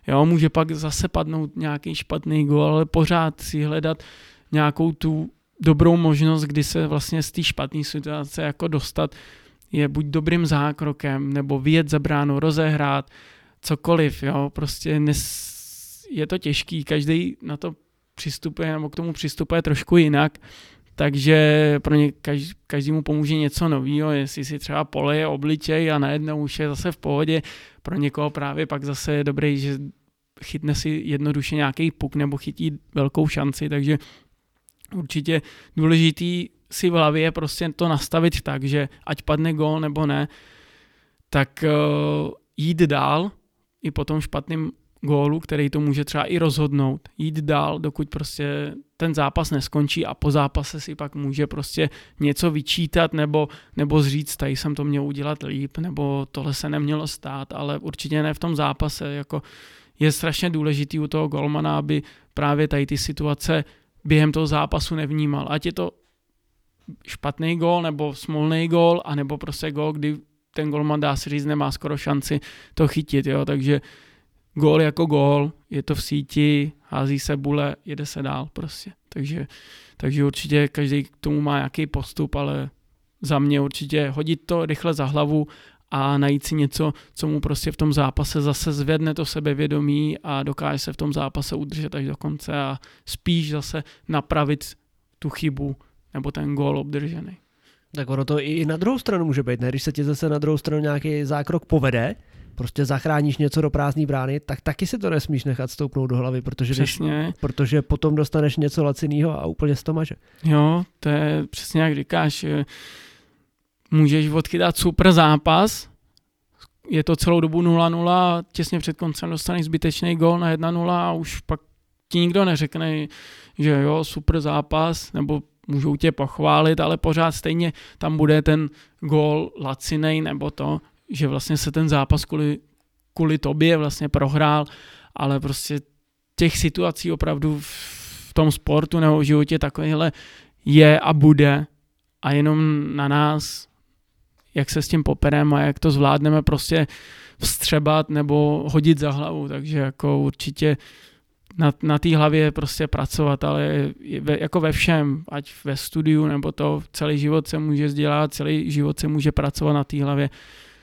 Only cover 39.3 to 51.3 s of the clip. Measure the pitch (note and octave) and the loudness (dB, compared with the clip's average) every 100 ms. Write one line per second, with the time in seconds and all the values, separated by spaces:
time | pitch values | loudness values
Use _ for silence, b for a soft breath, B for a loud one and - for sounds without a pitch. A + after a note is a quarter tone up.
39.3 | D3+ D#3+ D3+ D3+ D#3 D#3 D3 D3+ C#3+ D3 | 0 0 0 0 0 -2 -2 -2 -2 -4
40.3 | b b b b b b b b b - | b b b b b b b b b -2
41.3 | C#3+ C3+ - D#3+ D3+ D3 D3 D3 D3 D3 | 0 0 0 0 2 2 0 0 -2 -4
42.3 | - _ - D#3 E3 E3 C#3+ C#3 D3+ G3 | -8 _ -4 0 2 2 2 0 0 -2
43.3 | - _ _ _ _ D3+ D3 C#3+ D3+ - | -8 _ _ _ _ -6 -4 -2 -2 -4
44.3 | D3 C#3+ D#3+ D#3+ - _ _ C#3 D3 C#3+ | -6 -6 -6 -6 -8 _ _ 0 2 2
45.3 | D#3 - D3 C#3+ D3 D3 C#3+ D3 D3+ - | 0 -2 -2 0 0 0 0 -2 -2 0
46.3 | F3 D#3+ C3 D3 C#3+ C3+ C#3 - - D#3 | 2 2 2 2 2 0 -2 -8 -6 -4
47.3 | D#3 D3 D3 D3 D3+ D#3 C#3+ D3 - D3+ | -2 0 0 0 -2 -6 -6 -6 -6 -8
48.3 | - C#3+ D3 D3 C4+ - - E3 D3+ C#3+ | -6 -4 -4 -6 -10 -14 -4 -2 0 0
49.3 | E3+ D#3 D3 - D3+ D3 - E3 - D3 | 0 0 -2 -2 0 0 -2 -4 -2 2
50.3 | D3 C#3 - C#3+ D#3 - D3 D3 D3 C#3 | 2 2 -2 -6 -10 -12 -10 -10 -6 -4